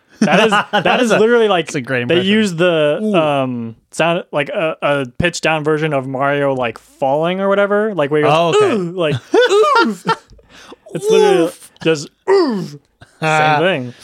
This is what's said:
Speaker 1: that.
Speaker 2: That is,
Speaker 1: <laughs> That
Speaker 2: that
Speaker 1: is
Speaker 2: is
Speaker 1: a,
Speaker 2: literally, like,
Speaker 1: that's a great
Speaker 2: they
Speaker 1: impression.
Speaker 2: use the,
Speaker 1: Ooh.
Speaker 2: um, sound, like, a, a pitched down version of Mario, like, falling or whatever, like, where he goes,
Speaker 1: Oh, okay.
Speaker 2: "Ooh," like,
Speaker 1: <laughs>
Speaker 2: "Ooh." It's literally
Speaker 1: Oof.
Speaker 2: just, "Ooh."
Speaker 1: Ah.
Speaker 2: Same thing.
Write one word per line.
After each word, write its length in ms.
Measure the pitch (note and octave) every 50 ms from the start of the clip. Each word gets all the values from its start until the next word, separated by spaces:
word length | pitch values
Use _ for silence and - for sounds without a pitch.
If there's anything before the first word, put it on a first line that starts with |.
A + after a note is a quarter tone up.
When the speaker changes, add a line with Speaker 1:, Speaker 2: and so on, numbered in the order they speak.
| _ _ _ _
Speaker 1:
that. 40 | A3
Speaker 2:
That 140 | E3 D#3 F#3 A3
is, 60 | G#3+
Speaker 1:
<laughs> 200 | G3+ G#3 - -
That 120 | - G#3 D#3+
Speaker 2:
that 140 | F3+ F#3+ A#3
Speaker 1:
is 40 | B3+
Speaker 2:
is 60 | A3+
Speaker 1:
a, 80 | G3+ D3+
Speaker 2:
literally, 280 | G#3+ A3+ A#3+ A#3 A3+ G#3
like, 200 | G3 F3 D#3+ -
Speaker 1:
that's 80 | -
a 60 | D#3
great 260 | B2 A#2 C3+ B2 A#2+ A#2+
Speaker 2:
they 80 | D#3+
Speaker 1:
impression. 100 | F3+ F#3+ F#3+ G#3
Speaker 2:
use 220 | A3 A3 G3+ F3
the, 440 | D#3 F3 F3+ E3+ D#3+ D3+ D3 D3 F3 G#3+
Speaker 1:
Ooh. 120 | G#3+ G#3
Speaker 2:
um, 600 | F3 D#3+ D3+ C#3+ C#3 C3+ C3 B2 A#2+ A#2 A2+ A2+ _ _ _
sound, 320 | - - D#3+ E3 E3+ F3+ G3+ _
like, 180 | - D#3 D3 -
a, 260 | - G#3 E3 D#3+ - -
a 240 | - D3+ C#3+ C#3+ C3+ B2 - _
pitched 240 | E3+ F3 E3 - -
down 200 | D#3+ D#3+ D#3 D3
version 300 | D3 D#3 D3+ D3+ D#3 D3+
of 140 | C#3 C3 C3+
Mario, 480 | C3+ B2+ C#3 C#3 C#3+ C#3+ C#3+ C#3 C3+
like, 240 | B2+ B2 A#2 A2 -
falling 600 | _ _ _ _ C#3+ C3+ C#3 D3+ D#3+ E3+ F3+ F#3+
or 60 | G3 G3
whatever, 460 | G3 G3 G3+ G3 G3+ G#3 G#3+ A3 G#3
like, 160 | E3 D3 C#3
where 120 | D3 D3+
he 20 | D3
goes, 100 | D3+ D3+
Speaker 1:
Oh, 140 | D#3+ E3+ E3+ D#3+
okay. 200 | G#4 G#4+ G4 C#4
Speaker 2:
"Ooh," 160 | G#3 F3+ E3+ F3
like, 220 | F#3+ E3+ D3+ C#3+
Speaker 1:
<laughs> 200 | A#2+ - - -
Speaker 2:
"Ooh." 600 | G#4 B4 A#4 F#4 G#4 D#5 D5+ C#5 A#4 G4+ A#3 G#3 F3 - - A4+ - _ _ - - _ _ - - - - - _ _ D#5+ G4
It's 140 | - G4 G#4+
literally 320 | A4 A4 G#4+ G4+ F#4+ F4 E4
Speaker 1:
Oof. 280 | E4+ - - - - _ _ -
Speaker 2:
just, 260 | D#3+ D#3+ D3 D3 - _ _ _ -
"Ooh." 520 | F#4+ G4 F4 C#4+ A3+ G3 E3 D3 C#3+ D3 _ _ _ _ - _ _ _
Speaker 1:
Ah. 360 | D#3+ D#3 D#3 D#3 D3+ D#3 D3+ D3
Speaker 2:
Same 240 | D#3+ F#3 F#3 D3 B2+
thing. 100 | B2 A#2+ -